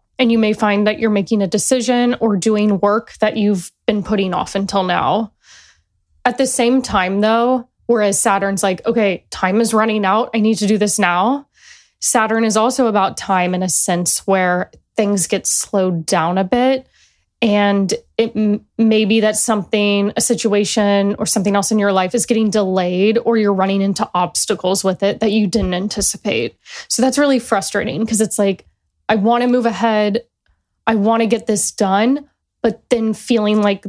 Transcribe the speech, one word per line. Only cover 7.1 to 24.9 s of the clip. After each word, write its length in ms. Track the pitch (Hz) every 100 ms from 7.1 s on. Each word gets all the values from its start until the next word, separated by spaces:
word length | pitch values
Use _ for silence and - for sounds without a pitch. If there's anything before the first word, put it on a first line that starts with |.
| 196
though, 480 | 214 226 240 254 - _ -
whereas 340 | 233 208 202
Saturn's 420 | 226 196 196 196
like, 220 | 196 185 -
"Okay, 400 | 233 202 175 -
time 280 | - 185 208
is 140 | 220
running 320 | 214 220 214 190
out. 240 | 208 -
I 60 | 226
need 160 | 220 220
to 80 | 208
do 100 | 214
this 200 | 208 -
now." 460 | 180 175 214 277 - _ - - _ -
Saturn 440 | - 240 220 226
is 120 | 226 214
also 300 | 233 262 233
about 320 | 202 190 -
time 380 | - 185 180 180
in 80 |
a 40 | 185
sense 520 | - - 175 170 - -
where 420 | 190 180 180 - - _ -
things 300 | 202 202 170
get 220 | 190 -
slowed 580 | - - 202 185 170 156
down 320 | 175 165 185
a 60 |
bit. 420 | 190 247 254 262 - _ _ _ _ -
And 500 | 233 208 202 202 190 - _ -
it 160 | 226 214
m-, 280 | 214 208 _ -
may 280 | 226 220 208
be 160 | 226
that 140 | 214 214
something, 800 | - 220 170 208 208 202 202 -
a 60 |
situation 920 | - 233 220 208 202 220 202 202 196 -
or 80 | 208
something 300 | - 196 202
else 160 | 190
in 80 | 214
your 120 | 202
life 220 | 190 185
is 140 | 240 -
getting 240 | 220 220
delayed 680 | 214 190 185 180 180 208 220
or 180 | - 226
you're 160 | 202
running 300 | 190 190 196
into 260 | 196 185 -
obstacles 680 | 180 175 - - 196 185 196
with 180 | 190